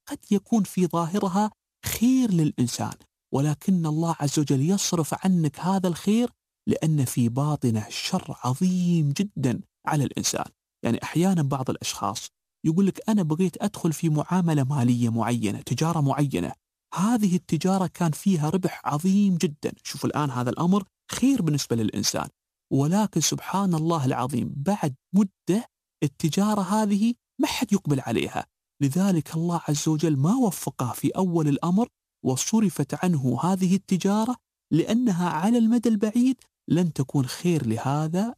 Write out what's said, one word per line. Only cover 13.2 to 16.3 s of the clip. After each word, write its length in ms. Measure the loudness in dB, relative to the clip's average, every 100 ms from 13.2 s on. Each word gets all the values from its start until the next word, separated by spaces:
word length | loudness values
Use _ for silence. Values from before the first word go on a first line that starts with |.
بغيت 400 | 2 0 0 0
أدخل 300 | -6 -2 -2
في 160 | 0 0
معاملة 560 | 0 0 0 2 2
مالية 440 | 2 2 2 2 2
معينة، 520 | 0 0 0 -2 -4
تجارة 400 | -4 -2 0 0
معينة، 520 | 0 0 0